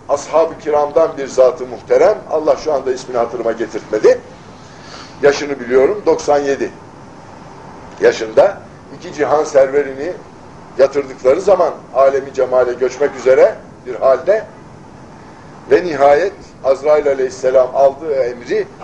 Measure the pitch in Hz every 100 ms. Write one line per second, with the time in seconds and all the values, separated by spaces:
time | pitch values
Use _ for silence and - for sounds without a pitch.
0 | - 143 - 151 160 147 151 147 143 151
1 | 160 143 135 120 127 120 127 110 - 123
2 | 175 214 - 156 156 127 156 139 131 127
3 | - 123 117 123 113 113 107 107 - 107
4 | - 254 - - - - - - - -
5 | - - 143 139 147 - 120 131 139 208
6 | 160 156 - 143 143 131 120 - - -
7 | - - - - - - - - - -
8 | 110 110 110 110 190 196 - - - 135
9 | 175 147 131 147 151 139 135 143 135 135
10 | 156 180 - - - - - - 135 143
11 | 135 131 127 160 190 185 160 - - 120
12 | 135 135 139 131 127 127 123 120 127 -
13 | 143 131 123 135 185 - - - 127 110
14 | 120 127 170 214 214 - - - - -
15 | - - - - - - - 147 180 143
16 | 139 147 196 - - - 127 131 143 151
17 | 143 131 127 - 127 127 127 123 139 135
18 | 160 135 123 120 120 208 - -